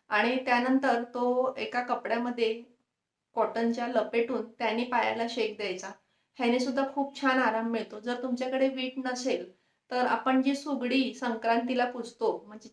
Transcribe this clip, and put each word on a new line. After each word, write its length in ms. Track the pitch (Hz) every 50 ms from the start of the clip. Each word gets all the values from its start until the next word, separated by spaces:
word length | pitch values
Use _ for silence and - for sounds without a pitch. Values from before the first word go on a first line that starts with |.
| _ -
आणि 280 | 214 208 220 240 254
त्यानंतर 640 | 262 254 262 247 240 247 262 262 269 269 262 233 233 240
तो 520 | - - 247 247 247 247 254 254 - - -
एका 240 | 220 220 - 247 247
कपड्यामध्ये 800 | - 240 233 - - 220 233 240 247 233 240 233 220 226 233 233 - _ _ _ _ _ _ _ _ _ _ _ _ -
कॉटनच्या 500 | 233 214 220 - 226 226 233 233 247 240 247
लपेटून 540 | 254 226 208 - - - 233 - 254 214 214 - - -
त्याने 260 | 247 220 214 226 247
पायाला 420 | 247 247 233 220 220 220 233 233 233
शेक 260 | 240 254 214 208 208
द्यायचा. 320 | - 208 196 185 185 - 196 202 _ _ _ _ _ _ _ _ -
ह्याने 200 | 254 233 240 254
सुद्धा 260 | 247 269 240 277 269 269 -
खूप 260 | 285 277 277 - -
छान 180 | 277 269 254 262
आराम 320 | 254 226 220 226 226 233
मिळतो. 300 | 233 226 208 - - 208
जर 220 | 208 247 247 247 247
तुमच्याकडे 460 | 254 240 247 254 254 262 262 269 269
वीट 240 | 262 262 254 254 254
नसेल, 540 | 269 254 254 254 247 247 262 208 175 - - - _ _ _ _ _ _ -
तर 160 | 247 247 247
आपण 360 | - - - - 262 262 262 262
जी 120 | 277 277
सुगडी 600 | 262 - 302 277 240 247 240 254 269 262 214 -
संक्रांतीला 720 | - 262 240 226 220 - 226 233 233 240 247 254 247 247
पुजतो, 600 | 247 247 247 226 - - - 233 220 - - 202
म्हणजे 220 | 202 214 214 - 220